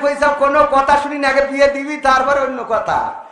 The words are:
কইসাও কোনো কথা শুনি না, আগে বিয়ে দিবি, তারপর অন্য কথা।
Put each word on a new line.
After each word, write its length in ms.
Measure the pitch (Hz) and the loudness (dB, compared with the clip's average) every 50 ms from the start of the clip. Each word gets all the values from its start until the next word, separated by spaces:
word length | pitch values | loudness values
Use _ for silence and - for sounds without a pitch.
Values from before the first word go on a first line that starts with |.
| 285 | 0
কইসাও 300 | 285 285 - 285 294 285 285 277 | -2 0 0 0 0 2 2 2
কোনো 180 | 277 285 302 294 285 277 | 2 4 4 2 4 2
কথা 180 | 269 269 285 285 285 294 | 2 2 4 2 2 2
শুনি 160 | 285 294 285 | -2 -4 -2
না, 100 | 277 269 269 | -2 -2 0
আগে 100 | 277 277 277 | -2 -2 -4
বিয়ে 180 | 269 277 277 285 277 | 0 2 2 2 2
দিবি, 200 | 277 277 285 302 294 285 269 | 0 -4 -6 -6 -2 0 2
তারপর 280 | 262 254 262 269 285 277 269 | 2 2 2 2 0 0 0
অন্য 140 | 254 254 247 233 - 226 | -2 -4 -6 -6 -4 -4
কথা। 240 | - - - 156 123 117 - - - - - | -4 -2 -2 -2 -2 -2 -4 -8 -10 -14 -18